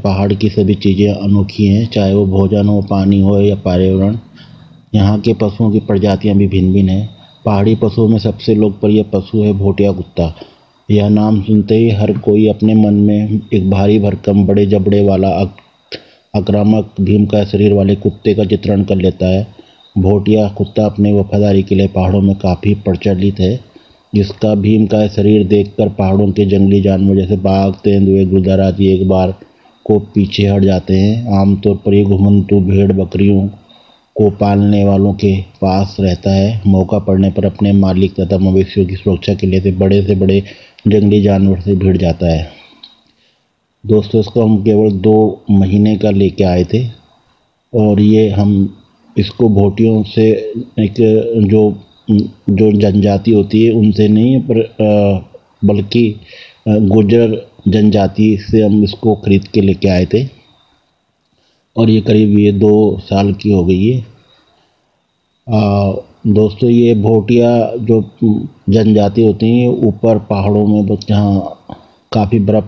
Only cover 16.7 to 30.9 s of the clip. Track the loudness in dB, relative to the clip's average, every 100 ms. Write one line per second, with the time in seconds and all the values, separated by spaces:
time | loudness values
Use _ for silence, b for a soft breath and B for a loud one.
16.7 | 0 -2 -4 0 0 0 0 -2 0 2
17.7 | 2 0 0 -2 -4 -4 -2 -2 -2 -2
18.7 | -2 -2 0 -2 -2 -2 -2 -4 B B
19.7 | B B -2 0 0 2 0 0 -4 -6
20.7 | -2 -2 0 0 0 0 0 0 0 0
21.7 | 0 0 0 0 2 0 0 -2 -2 -2
22.7 | -2 -2 -2 -2 -2 -2 -2 -2 -4 -10
23.7 | b b b b -2 -2 -2 -2 0 2
24.7 | 2 2 0 -2 0 2 2 2 0 -2
25.7 | -4 -4 -2 -2 0 0 0 0 2 2
26.7 | 2 2 0 2 0 0 -2 0 0 0
27.7 | -2 0 2 2 2 2 0 0 0 0
28.7 | 0 0 2 0 0 -2 -6 -16 b b
29.7 | b -2 -2 0 -2 -2 0 0 2 2
30.7 | 0 0